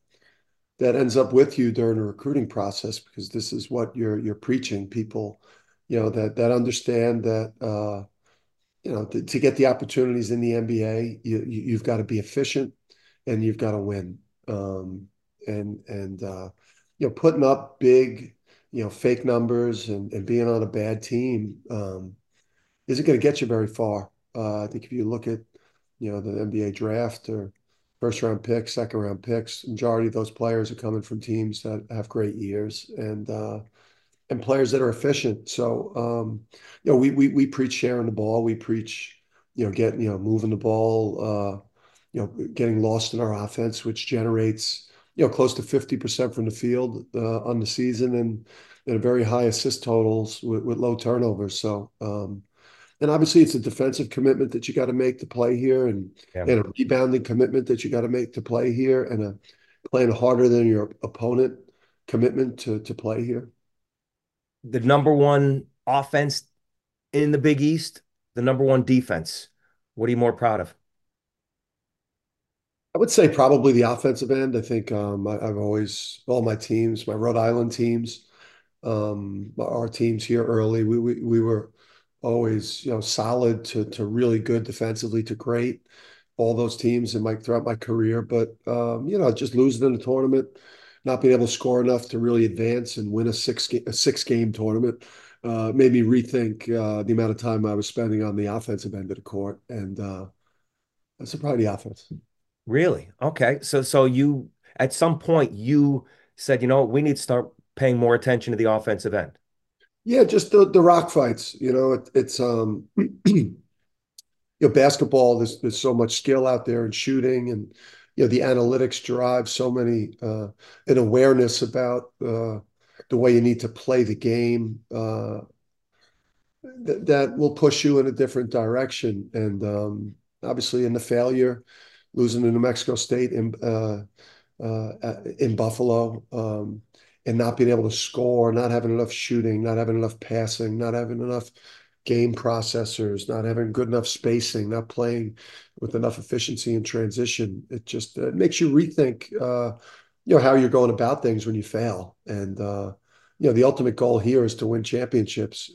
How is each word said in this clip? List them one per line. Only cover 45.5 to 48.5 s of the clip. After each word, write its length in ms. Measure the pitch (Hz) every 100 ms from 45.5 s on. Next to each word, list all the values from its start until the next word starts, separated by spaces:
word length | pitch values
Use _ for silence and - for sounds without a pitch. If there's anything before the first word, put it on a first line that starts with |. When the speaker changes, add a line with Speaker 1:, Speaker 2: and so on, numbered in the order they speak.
| -
Speaker 1:
to 80 |
fifty 340 | 110 139 - 127
percent 380 | 117 - 123 117
from 100 | 110
the 60 |
field, 560 | 107 120 123 127 113 117 123
uh, 240 | 113 113 117
on 140 | 120
the 60 | 107
season 500 | - 127 117 127 120
and, 320 | 113 110 -